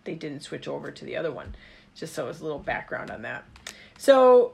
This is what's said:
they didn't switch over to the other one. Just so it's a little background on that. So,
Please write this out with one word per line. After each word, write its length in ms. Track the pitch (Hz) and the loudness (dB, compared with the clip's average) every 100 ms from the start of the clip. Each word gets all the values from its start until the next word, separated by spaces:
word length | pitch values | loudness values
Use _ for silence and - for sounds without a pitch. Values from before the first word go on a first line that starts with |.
they 120 | - 160 | -12 -10
didn't 260 | 160 143 | -10 -12
switch 260 | - 143 143 | -12 -12 -10
over 240 | 143 143 | -10 -10
to 140 | - - | -14 -10
the 100 | - | -6
other 160 | 160 | -6
one. 240 | - - - - - _ - | -8 -14 -18 -20 -20 _ -16
Just 180 | 208 | -12
so 140 | - 120 | -8 -10
it's 140 | 151 | -8
a 20 | |
little 160 | 156 139 | -10 -8
background 500 | 117 104 - - 101 | -6 -8 -6 -10 -10
on 100 | - | -12
that. 240 | 117 127 - - - - - - | -12 -12 -14 -20 -20 -20 -20 -2
So, 540 | - 269 254 247 240 | 6 8 8 8 6